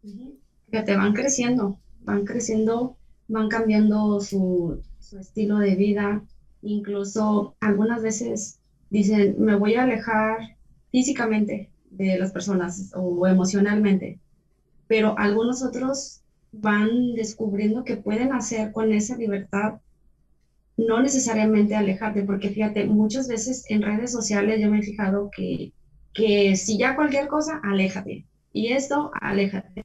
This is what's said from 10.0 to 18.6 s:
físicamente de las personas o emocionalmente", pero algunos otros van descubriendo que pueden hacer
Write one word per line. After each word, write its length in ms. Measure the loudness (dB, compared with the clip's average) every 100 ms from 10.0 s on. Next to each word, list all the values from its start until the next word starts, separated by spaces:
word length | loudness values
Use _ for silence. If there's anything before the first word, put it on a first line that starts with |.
| -2 0 0 -2 -8 -20 _ -20 _
físicamente 840 | 0 0 -2 0 0 0 -4 -12 _ _
de 320 | -4 0 0
las 120 | -2
personas 600 | -4 -2 -2 -2 -6 -12 -6
o 300 | -4 2 4
emocionalmente", 960 | 4 4 2 2 4 4 2 0 -14 _ _ _ _ _ _ _
pero 300 | 2 2 2
algunos 440 | 0 2 0 -2
otros 600 | -4 -4 -4 -4 -8 -18 _ _ _
van 640 | -4 0 2 2 2 0 -2
descubriendo 680 | -6 -4 -4 0 0 0 -4
que 120 | -6
pueden 360 | -2 -2 0
hacer 380 | -2 -4 -4